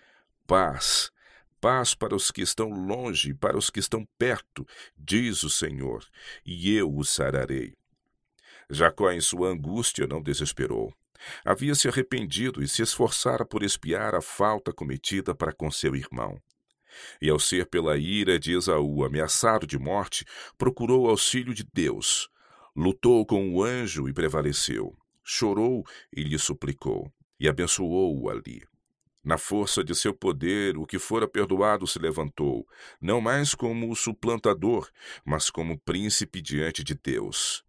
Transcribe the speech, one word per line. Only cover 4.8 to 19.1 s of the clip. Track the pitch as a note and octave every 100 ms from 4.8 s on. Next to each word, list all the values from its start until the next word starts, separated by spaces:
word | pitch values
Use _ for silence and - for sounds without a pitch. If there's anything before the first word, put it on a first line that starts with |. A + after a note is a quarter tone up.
| - -
diz | D2 G2+ A#2+ G2
o | D#2
Senhor, | - D#2 C#2 C2 A1 - - - - -
e | F2 F#2
eu | G#2+ E2+ C#2+
os | C#2+
sararei." | - C#2 C2+ C2 C2+ B1 - _ _ _ _ _ _ - - -
Jacó, | C#2+ E2 - F#2+
em | F2
sua | - F2 F#2
angústia, | F2 D2 A2 A#2 - C2
não | D2+
desesperou. | D2 C#2 D2 - B1 A1+ A1 - _ - - -
Havia | - G2 C#3+ C#3+
se | C3
arrependido | C3+ C3 B2+ G2+ F#2+ B2+ -
e | C3+
se | -
esforçara | A2+ - A#2 - B2+ B2+ A#2
por | G#2+
expiar | G2+ - - F2+ G#2+ F#2
a |
falta | - - G#2 G#2+ -
cometida | - D2 C#2 - G2 F#2 D2
para | D#2+
com | - D#2
seu | - D2+ C#2
irmão. | A#1+ B1 G#1 G1+ _ _ _ _ _ - - -
E | D2+
ao | D2+
ser | - F#2 F2+
pela | F2 D#2+ D2
ira | D#2+ G#2 F#2+ E2+
de | D#2
Esaú | F2+ F#2+ D#2 D2 D2
ameaçado | C2+